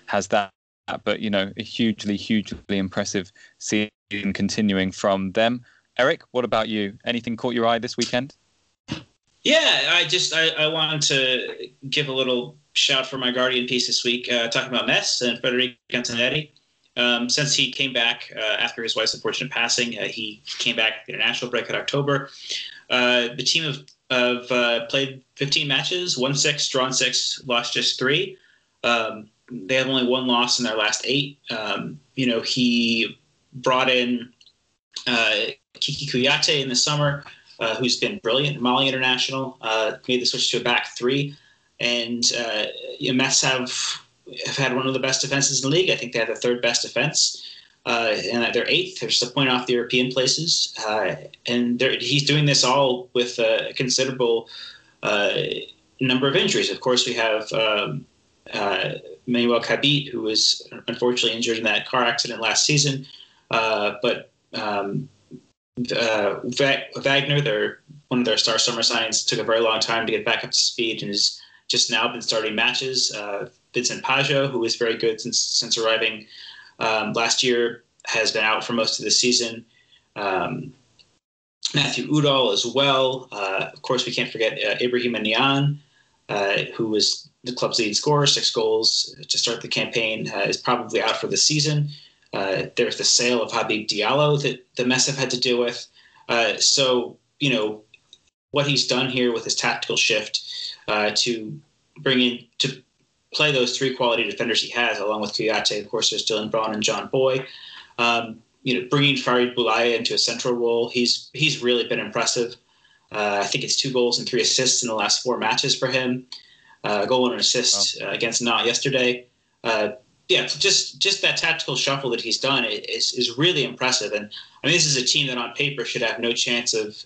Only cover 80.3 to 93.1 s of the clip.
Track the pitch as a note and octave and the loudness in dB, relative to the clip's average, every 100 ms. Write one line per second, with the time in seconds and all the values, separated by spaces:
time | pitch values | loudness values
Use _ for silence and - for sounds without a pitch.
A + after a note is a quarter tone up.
80.3 | F#2 - - - - _ _ _ _ _ | -2 -2 -6 -10 -16 _ _ _ _ _
81.3 | _ _ _ - D3 C#3 - - D3+ D3 | _ _ _ -2 0 0 -2 0 2 4
82.3 | C3+ A#2 G2 A#2+ B2+ C#3 C3 C3 C3 - | 4 4 2 0 2 4 4 2 -2 -8
83.3 | G#2 G2 F#2+ - - - B2 B2 B2 A#2+ | -6 -4 -2 -6 -8 -2 -2 0 -2 -4
84.3 | A2+ A2 - G#2+ G#2 B2 B2 A#2+ A2 G#2+ | 0 -2 0 -2 0 0 0 0 -2 0
85.3 | A2+ C3+ C#3 C#3+ D3 - _ _ _ - | 2 2 2 2 -2 -10 _ _ _ -6
86.3 | G#2 G2 A2 - - A2 G#2+ - - - | -2 0 0 -2 -4 0 2 2 0 -8
87.3 | _ B2 B2 A2 - G#2 G#2 D3+ D3 C#3 | _ -10 -4 -2 0 0 0 2 4 4
88.3 | - - A#2+ A2 A2 A2+ - - - - | 2 0 0 2 2 2 0 -4 -10 -4
89.3 | - A#2+ A#2 A#2+ A#2+ G#2+ A#2 A2 A2 G#2+ | -2 -2 -4 -4 -4 -2 -2 -2 -2 -4
90.3 | G#2 G#2 - - A#2 A2 A2+ G#2+ - G#2+ | -2 -2 -2 0 0 0 0 0 0 -2
91.3 | G2+ - D3+ D3 D3 D3 - - _ _ | 2 2 2 2 0 0 -6 -18 _ _
92.3 | - F#2+ F#2 - - A2 - - | -6 -2 -2 -2 -2 -2 0 2